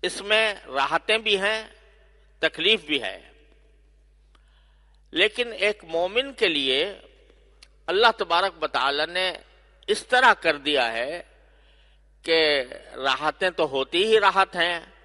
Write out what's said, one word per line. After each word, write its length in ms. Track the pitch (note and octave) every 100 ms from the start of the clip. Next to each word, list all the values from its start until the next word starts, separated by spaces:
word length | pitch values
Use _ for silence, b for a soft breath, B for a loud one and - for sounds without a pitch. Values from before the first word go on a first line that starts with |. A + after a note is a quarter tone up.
इसमें 600 | F3+ - G3 G#3+ A3 G3 -
राहतें 540 | C3 C#3 E3 - A3
भी 140 | A3 G3+
हैं, 320 | G3 A3 A3 - - _ _ _ _ _
तकलीफ 440 | D#3+ - F3 A3 D#3+
भी 120 | D3
है। 180 | G#2 F#2+ - - _ _ _ _ _ _ _ _ _ _ _ _ _ _ _ _ _
लेकिन 400 | D#3+ G#3 - A#3+
एक 320 | A3 G3+ G#3 E3
मोमिन 460 | E3 F3+ G#3+ C#4
के 140 | C4+ G#3
लिए 340 | D3 C3+ C3 F3+ G3 - _ _ _ _ _ - _ -
अल्लाह 220 | F#3 A#3
तबारक 440 | A3 F#3 E3+ F#3+ E3
व 40 | D#3
तआला 380 | C3 C3 C#3+ D#3
ने 200 | F3 F#3 E3 - _ _ _ -
इस 200 | G#3+ -
तरह 220 | B3 B3+ G3+
कर 160 | E3 D3
दिया 260 | C#3 C#3+ A#2
है 300 | A2+ B2 E3+ - _ _ b b b b b _ _
कि 160 | - E3 D#3 C#3+ B2+ - - -
राहतें 520 | C3 C3 D3+ - F#3
तो 140 | F3 D#3
होती 360 | C3+ C3+ E3+ G#3+
ही 120 | A3
राहत 360 | G3+ F#3 F#3+ F3+
हैं 360 | E3+ E3+ - -